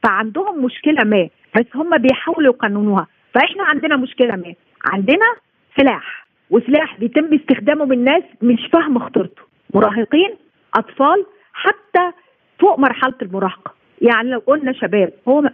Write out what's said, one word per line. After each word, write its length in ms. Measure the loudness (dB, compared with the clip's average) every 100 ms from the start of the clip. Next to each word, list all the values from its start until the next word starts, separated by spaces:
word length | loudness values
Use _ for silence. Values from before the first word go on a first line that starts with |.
فعندهم 640 | -2 0 -2 -4 -4 -4 -4
مشكلة 380 | -2 -2 0
ما، 260 | 2 0 0 _ _ -2
بس 100 | -2 -4
هم 220 | -2 2
بيحاولوا 560 | 2 0 -2 0 2
يقننوها. 540 | 2 -2 -2 0 0 -2 _ _
فإحنا 300 | 0 0 -2
عندنا 320 | -2 -2 -2 -2
مشكلة 380 | -2 -2 -2 -2
ما، 180 | -10 -18 _ -10 -6
عندنا 400 | -2 0 2 2 -2 _ _ _ 0
سلاح، 480 | 0 0 -8 -18 -20 _ -2
وسلاح 500 | 0 2 0 -2 -6
بيتم 340 | -2 0 0
استخدامه 520 | 0 0 0 0 0 0
من 180 | 0
ناس 200 | 2 0 -2 -2
مش 280 | 0 0 0
فاهمة 260 | 0 2 -2
خطورته، 420 | -2 -4 -4 -10 _ _ -4
مراهقين، 560 | 0 0 0 0 0 0 -4 _ _ _ -4
أطفال، 500 | -4 0 2 2 -2 _ _
حتى 580 | -6 -4 -4 _ -2 -2 -6 _ _ _ 0
فوق 200 | 2 4
مرحلة 340 | 0 0 -4 -4
المراهقة. 600 | -10 -6 -6 -6 -18 -20 _ 0
يعني 280 | 2 2 -2
لو 100 | -2
قلنا 340 | -2 -2 -2
شباب، 400 | -4 -2 0 0 -2 0
هو، 160 | 2 2